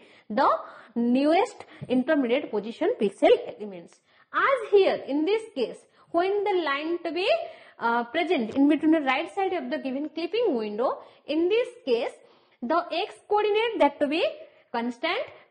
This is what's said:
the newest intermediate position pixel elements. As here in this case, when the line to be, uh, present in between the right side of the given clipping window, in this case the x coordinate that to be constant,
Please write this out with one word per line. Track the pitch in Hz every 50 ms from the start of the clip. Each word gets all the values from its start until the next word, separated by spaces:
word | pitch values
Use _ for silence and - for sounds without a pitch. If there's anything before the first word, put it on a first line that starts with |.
| - - - - _ _
the | 214 226 294 359 622 659 - - - - - - -
newest | 233 233 240 247 262 285 302 330 381 466 480 - - - - - - - -
intermediate | 240 254 247 - 320 294 262 226 240 294 - 294
position | - 208 196 226 226 - 302 381 508 -
pixel | 226 196 - - 285 349 466 - - -
elements. | - - 208 208 190 175 170 - - _ _ _ _ _ _ _ -
As | 302 381 494 554 494 427 392
here | 403 403 381 294 214 - -
in | 220 269 294 311
this | 339 427 453 440 - -
case, | 269 226 175 175 - - _ _ _ _ _
when | - 339 359 392 403 415 392
the | 415 392 359 330
line | 285 277 285 311 320 349 339 -
to | 339
be, | 294 349 381 480 679 659 - - - - - - - -
uh, | - 233 233 240 240
present | 233 - 320 320 302 359 285 220 214 -
in | 269 277 285
between | 320 285 311 311
the | 320 330
right | 277 262 262 285 330 330 -
side | 403 392 381
of | 370 339 254 247
the | 311 294
given | 247 269 254 277 302 302
clipping | - 330 330 339 415 453 494 403 277
window, | 226 214 208 208 208 247 330 554 - - - - _ _
in | - 294 320 339 359
this | 427 466 508 - - - -
case | 269 233 226 269 523 - - - - - _ _ _ _ _
the | - 233 311 339 339 -
x | 294 339 427 - - - _ -
coordinate | 415 415 427 427 403 427 453 480 440 320
that | 294 285 285 -
to | 302
be | 262 294 339 466 622 - - - - _ _ _ _
constant, | - 233 233 247 240 - - 320 370 480 605 - - - - _